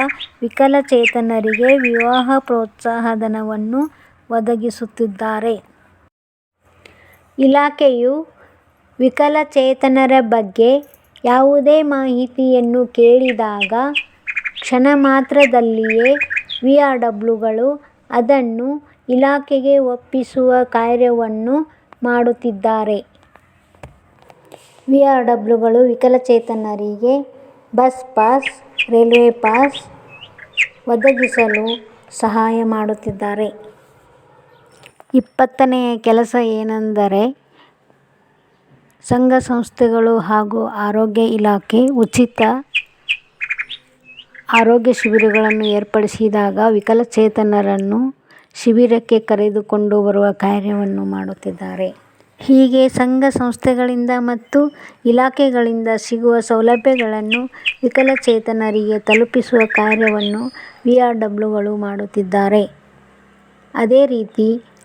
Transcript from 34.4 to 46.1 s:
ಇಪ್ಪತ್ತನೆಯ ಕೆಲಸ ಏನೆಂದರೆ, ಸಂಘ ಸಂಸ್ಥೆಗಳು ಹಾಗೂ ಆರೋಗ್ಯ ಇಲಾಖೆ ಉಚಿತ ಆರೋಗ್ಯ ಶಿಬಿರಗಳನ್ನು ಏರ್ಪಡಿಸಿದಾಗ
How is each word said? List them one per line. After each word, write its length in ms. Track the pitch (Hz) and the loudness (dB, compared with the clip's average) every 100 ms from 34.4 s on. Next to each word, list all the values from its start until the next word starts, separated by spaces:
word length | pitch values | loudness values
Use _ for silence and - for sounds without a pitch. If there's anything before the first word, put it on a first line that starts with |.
| _ _ _ _ - _ - | _ _ _ _ -20 _ -6
ಇಪ್ಪತ್ತನೆಯ 840 | 262 - - 262 - 262 254 247 233 | -4 -4 -4 -4 0 0 0 -2 -2
ಕೆಲಸ 400 | 226 226 233 247 | 0 0 0 -2
ಏನೆಂದರೆ, 920 | 226 214 220 220 220 208 202 196 233 269 _ _ _ _ _ _ _ _ _ _ _ _ _ _ _ _ - | -2 -4 -4 -6 -4 -2 0 0 -2 -4 _ _ _ _ _ _ _ _ _ _ _ _ _ _ _ _ -4
ಸಂಘ 240 | 247 254 254 | 0 2 0
ಸಂಸ್ಥೆಗಳು 800 | 254 240 - - 233 226 226 226 | 0 -4 -6 -2 0 2 2 0
ಹಾಗೂ 480 | 175 214 208 226 226 | 0 -2 -2 -4 -6
ಆರೋಗ್ಯ 560 | 220 208 214 220 214 | -6 -4 -2 0 0
ಇಲಾಖೆ 640 | 226 220 208 202 - 220 262 | 0 0 0 0 0 0 2
ಉಚಿತ 560 | 262 226 - 240 - 220 254 - - - _ - - _ _ - - - - _ _ _ - - - - | 0 0 2 0 0 -2 -2 -6 -12 -12 _ -10 -10 _ _ -12 -12 -12 -16 _ _ _ -20 -20 -20 -2
ಆರೋಗ್ಯ 400 | 233 226 240 233 | 2 4 4 2
ಶಿಬಿರಗಳನ್ನು 760 | 240 226 214 214 214 214 214 214 | 0 0 2 2 2 0 0 0
ಏರ್ಪಡಿಸಿದಾಗ 920 | 208 208 214 208 | -2 -2 -2 -2